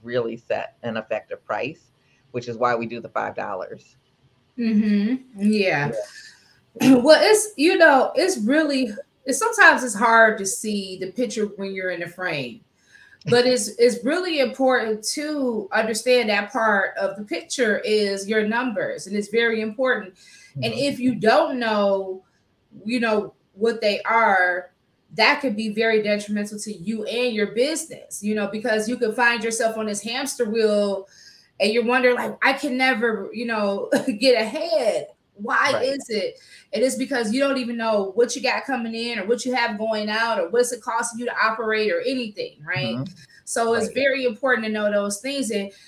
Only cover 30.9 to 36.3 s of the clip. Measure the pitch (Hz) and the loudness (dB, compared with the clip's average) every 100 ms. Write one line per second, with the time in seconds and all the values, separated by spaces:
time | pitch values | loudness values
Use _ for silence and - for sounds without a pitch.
30.9 | 196 - - - - _ - 208 233 226 | -2 -8 -20 -20 -20 _ -2 0 2 2
31.9 | 254 247 240 - - 254 269 294 254 262 | 4 4 2 -2 -2 0 0 -2 0 0
32.9 | 220 233 208 196 214 233 220 202 196 - | 2 0 -2 -6 -8 -4 -2 -2 -2 0
33.9 | - - 208 262 226 214 302 330 311 226 | 0 0 2 4 4 2 -4 -2 0 2
34.9 | 165 - - _ 202 220 254 277 - 262 | 0 -4 -14 _ -12 -4 0 2 0 -2
35.9 | 277 - 214 170 | -4 -4 -4 -4